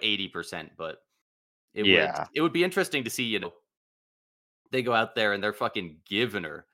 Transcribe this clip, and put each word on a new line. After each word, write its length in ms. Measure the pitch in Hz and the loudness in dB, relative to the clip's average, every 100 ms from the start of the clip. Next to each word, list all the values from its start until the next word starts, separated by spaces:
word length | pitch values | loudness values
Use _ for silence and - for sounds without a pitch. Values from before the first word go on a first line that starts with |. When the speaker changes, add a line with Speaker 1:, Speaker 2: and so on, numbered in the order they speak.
Speaker 1:
eighty 240 | 110 101 95 | 0 0 -2
percent, 460 | 87 82 87 80 - | -6 -8 -10 -12 -10
but 220 | 80 - _ _ _ _ _ _ _ | -10 -10 _ _ _ _ _ _ _
it 80 | - | 0
would, 80 | 104 | 4
Speaker 2:
Yeah. 360 | 87 76 73 78 - | 6 4 -2 -6 -2
Speaker 1:
it 60 | |
would 120 | 160 | -2
be 100 | 170 | 0
interesting 400 | 180 185 180 147 120 | 0 0 -2 -4 -6
to 40 | |
see, 140 | - | -6
you 160 | 120 104 | -4 -4
know, 140 | 90 - _ _ _ _ _ _ _ _ _ _ _ | -6 -12 _ _ _ _ _ _ _ _ _ _ _
they 140 | 131 | -2
go 100 | 123 | 2
out 220 | 117 113 - | 4 2 2
there 180 | 107 | 2
and 100 | 101 | 4
they're 100 | 104 | 0
fucking 480 | 104 117 107 87 78 _ | 0 -2 -2 -6 -12 _
giving 380 | 98 120 101 | 0 0 0
her 240 | 82 73 - | -6 -10 -16